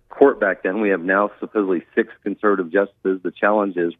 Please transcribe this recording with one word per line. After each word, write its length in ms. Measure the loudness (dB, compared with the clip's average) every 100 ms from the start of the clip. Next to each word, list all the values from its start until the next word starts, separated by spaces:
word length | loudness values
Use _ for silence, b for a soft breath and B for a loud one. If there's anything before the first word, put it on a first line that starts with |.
| -10
court 300 | 2 2 4
back 240 | -2 -2
then. 180 | -4 -2
We 80 | 0
have 120 | 0
now 300 | 0 0 0 -4
supposedly 460 | -6 -2 0 -2 -2
six 180 | -4 -4 -4
conservative 480 | -8 -2 0 0 0
justices. 500 | -2 -2 _ -4 -2
The 80 | -4
challenge 460 | -2 0 0 -2 -2
is 160 | -4